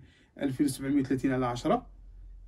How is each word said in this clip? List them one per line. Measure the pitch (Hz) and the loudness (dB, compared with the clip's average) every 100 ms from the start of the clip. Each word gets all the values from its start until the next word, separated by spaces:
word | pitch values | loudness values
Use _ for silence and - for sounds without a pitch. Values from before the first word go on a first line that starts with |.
| - - _ - | -6 -20 _ -6
ألفين | 139 127 143 | -4 2 0
وسبعمية | 127 135 143 | 0 0 2
وثلاثين | 131 135 135 | 2 0 0
على | 131 123 | 2 0
عشرة | 120 160 240 - - - - - - | 0 2 2 0 -20 -20 -20 -18 -18